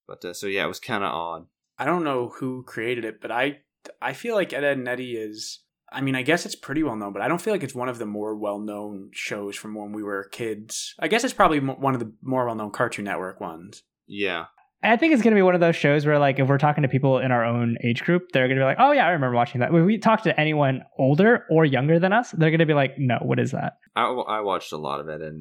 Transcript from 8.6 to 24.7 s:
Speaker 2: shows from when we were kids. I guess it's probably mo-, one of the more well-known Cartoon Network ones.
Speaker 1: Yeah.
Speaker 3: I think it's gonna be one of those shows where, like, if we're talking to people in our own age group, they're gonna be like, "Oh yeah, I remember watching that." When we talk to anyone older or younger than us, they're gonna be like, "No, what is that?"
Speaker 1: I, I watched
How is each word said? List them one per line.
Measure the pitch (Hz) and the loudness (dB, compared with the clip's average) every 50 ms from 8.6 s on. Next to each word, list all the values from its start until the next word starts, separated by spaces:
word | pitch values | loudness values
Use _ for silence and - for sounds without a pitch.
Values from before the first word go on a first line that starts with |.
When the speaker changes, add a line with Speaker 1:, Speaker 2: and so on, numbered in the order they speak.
| 104 107 104 104 104 104 104 95 98 - - | -6 -8 -8 -8 -10 -10 -12 -14 -16 -14 -12
Speaker 2:
shows | - - - 117 104 101 101 98 | -12 -10 -8 -8 -8 -8 -8 -10
from | - - 107 107 | -10 -12 -10 -10
when | 107 104 104 | -10 -10 -10
we | 104 107 104 | -8 -8 -6
were | 104 101 98 98 - | -6 -6 -6 -6 -8
kids. | - - 120 110 107 107 110 - - - - - - - | -10 -8 -6 -6 -6 -8 -10 -10 -10 -10 -10 -12 -8 -8
I | 165 156 | -4 -2
guess | 202 233 262 | 0 0 0
it's | 254 - | -2 0
probably | - 196 170 156 143 | 2 2 2 2 2
mo-, | 135 135 131 | 0 -2 -4
one | - 139 135 131 | -2 -2 -2 0
of | 120 | -2
the | 117 110 - _ | -4 -8 -10 _
more | - 131 131 127 123 | -6 -4 -2 0 0
well-known | 120 113 110 107 104 | -2 -4 -6 -6 -6
Cartoon | - - 123 113 - - 101 | -4 -2 -2 -2 -2 -4 -6
Network | 98 87 80 92 92 95 - | -4 -4 -4 -6 -8 -8 -10
ones. | 104 87 80 82 87 101 107 - _ _ _ _ _ - | -10 -10 -10 -12 -16 -18 -20 -20 _ _ _ _ _ -14
Speaker 1:
Yeah. | 101 101 101 95 87 82 82 - _ _ _ _ _ _ - | -6 -4 -2 -2 -2 -4 -6 -10 _ _ _ _ _ _ 2
Speaker 3:
I | 208 233 226 | 2 4 4
think | 320 330 320 | 4 4 4
it's | 233 208 | 6 6
gonna | 233 220 202 | 6 6 6
be | |
one | 185 180 180 | 6 6 6
of | 175 | 6
those | 175 165 165 | 4 2 2
shows | - - 143 143 151 143 | 2 2 2 2 4 4
where, | 151 151 147 | 2 4 4
like, | 143 139 131 143 | 4 4 4 2
if | 135 131 | 2 2
we're | 139 135 | 4 4
talking | 156 147 147 - 147 | 4 2 2 2 0
to | 135 | 0
people | - 131 135 135 131 123 | 2 2 2 4 2 2
in | 127 127 | 2 2
our | 127 123 113 | 2 2 2
own | 117 120 120 120 117 117 - - | 2 0 0 0 0 -2 0 0
age | 120 117 - - | -2 -2 0 0
group, | - 175 180 180 - - | 0 0 0 0 0 2
they're | 135 127 127 | 2 2 2
gonna | 135 135 | 2 2
be | 135 | 2
like, | 135 - - | 2 4 4
"Oh | 247 285 | 4 4
yeah, | 294 269 185 170 | 6 4 4 2
I | |
remember | 180 156 131 127 123 | 2 2 0 2 2
watching | 120 120 - - 123 | 2 0 0 0 0
that." | 123 - 165 | 2 4 4
When | 165 165 | 4 4
we | 196 226 - | 4 2 2
talk | - - 139 - - | 4 4 2 4 2
to | 156 - - | 0 2 2
anyone | 151 156 156 151 143 135 131 - - - _ - | 0 2 2 2 2 2 0 -2 -6 -10 _ 0
older | 135 135 147 151 196 226 240 - - - | 2 4 4 6 6 6 4 4 2 2
or | 160 160 160 | 4 6 6
younger | 147 131 123 135 151 165 170 | 6 4 2 2 4 4 4
than | 180 185 202 | 4 4 2
us, | 233 240 - | 2 0 0
they're | - 165 160 160 | 0 2 4 4
gonna | 156 165 165 151 | 4 4 4 4
be | 151 | 4
like, | 143 135 131 - - | 2 2 0 0 -2
"No, | 143 123 117 - - | 0 0 0 0 0
what | 131 131 127 | 0 0 0
is | 120 127 | 0 -2
that?" | - - - - - _ _ _ - | -2 -4 -6 -6 -8 _ _ _ -2
Speaker 1:
I, | 107 120 | 0 0
I | 110 127 123 - - 107 107 | 0 0 -2 -4 -4 -4 -2
watched | 104 98 92 85 - - | 0 0 -2 -2 -4 -8